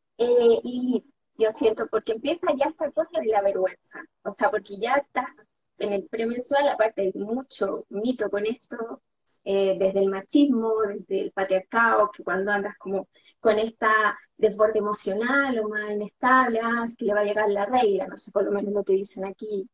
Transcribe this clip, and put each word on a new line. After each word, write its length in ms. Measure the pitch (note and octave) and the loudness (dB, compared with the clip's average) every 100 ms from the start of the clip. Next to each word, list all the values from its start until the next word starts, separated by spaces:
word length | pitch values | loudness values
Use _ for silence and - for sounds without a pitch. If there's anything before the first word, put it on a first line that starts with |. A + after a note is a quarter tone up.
| _ - | _ -2
eh, 420 | A#3+ A#3+ A#3 A3+ | 2 6 6 4
Lilith, 420 | A#3+ B3 B3 A3+ - _ _ - | 2 -4 0 -2 -4 _ _ 0
yo 140 | G#3+ - | 0 2
siento, 280 | A3+ A3+ - | 0 0 -2
porque 240 | A3 - | -2 -2
empieza 360 | A3+ C#4 E4+ F4 C4+ | -4 -2 -2 0 0
ya 100 | D4+ | 0
esta 240 | - D4 | -2 -6
cosa 280 | D4+ D#4+ E4+ | -4 -4 -2
de 60 | A3+ | 0
la 140 | G#3+ | 2
vergüenza, 580 | G3+ F#3+ F#3 - _ - - _ | 2 0 -2 -4 _ -20 -20 _
o 80 | - | -12
sea, 180 | G3 G#3 | -2 0
porque 280 | G#3+ G3 G3+ | 0 -6 -8
ya 160 | A#3 | -2
estás 320 | C#4 - B3+ B3 - _ _ _ - | -2 -2 -6 -8 -10 _ _ _ -8
en 140 | G#3+ | -4
el 120 | G3+ - | -4 -4
premenstrual, 600 | A3+ A3+ A#3+ B3 C#4 C#4+ | -4 -4 -4 -2 2 2
aparte 340 | - - - | 2 0 0
hay 100 | G3 | -4
mucho 720 | G3 G#3 A#3+ C4 - G3 - - | -2 -6 -6 -6 -4 -4 -4 -8
mito 400 | G3 A#3 B3+ G3+ | -6 -2 -2 -2
con 140 | G3+ G#3+ | -2 -2
esto, 560 | B3 - A#3+ A3+ C4+ _ _ _ - | -6 -10 -10 -10 -12 _ _ _ -14
eh, 320 | - G3 G3 F#3 | -2 0 2 2
desde 220 | F#3+ G3 | 0 2
el 100 | G3 | 0
machismo, 600 | F#3+ - D4 C#4+ A3+ A3+ A3 G#3 | -2 0 4 4 4 0 0 -2
desde 360 | G3+ F#3 F#3+ | -4 -6 -4
el 100 | - | -4
patriarcado, 800 | - F#3+ F#3+ - A#3 A#3 G#3+ G#3 | -4 0 0 0 0 2 4 2
que 100 | - | -2
cuando 280 | - F#3 G3 | -4 -2 0
andas 240 | G3+ G3+ - | -2 -4 -10
como 300 | F#3+ G3 F#3+ _ _ _ | -6 -6 -6 _ _ _
con 180 | A3+ G#3 | 2 2
esta 600 | A3+ - A3 A3 G#3+ - - - | 0 0 2 2 2 -2 -14 0
desborde 420 | G#3+ G3+ G#3+ G#3+ | 0 4 2 2
emocional 800 | G#3 G#3 G3+ G3 A#3+ C#4 C#4 A#3 | -2 -4 -4 -2 0 2 2 0
o 80 | G#3+ | -4
más 220 | G#3+ G#3 | -4 -6
inestable, 720 | G#3 G#3 - B3+ C4 B3+ A3+ | -6 -8 -2 4 4 4 0
"Ah, 220 | A3+ A#3 A#3 | 0 -2 -4
es 80 | - | -4
que 100 | A3+ | -2
le 80 | |
va 60 | G#3 | 0
a 40 | |
llegar 240 | G#3 G#3 G#3+ | 0 0 0
la 140 | G3 G#3 | 0 0
regla", 400 | B3+ A3 F#3+ - | 2 2 2 -2
no 100 | - | -10
sé, 140 | - | -6
por 120 | G3+ | -2
lo 60 | G3+ | 0
menos 200 | G3+ G3+ | 0 -2
lo 100 | G#3 | -2
que 80 | G3 | 0
dicen 300 | F#3+ G3+ G3+ | 0 -2 -8
aquí 440 | G3 F#3+ G#3+ G3+ - | -10 -10 -8 -8 -8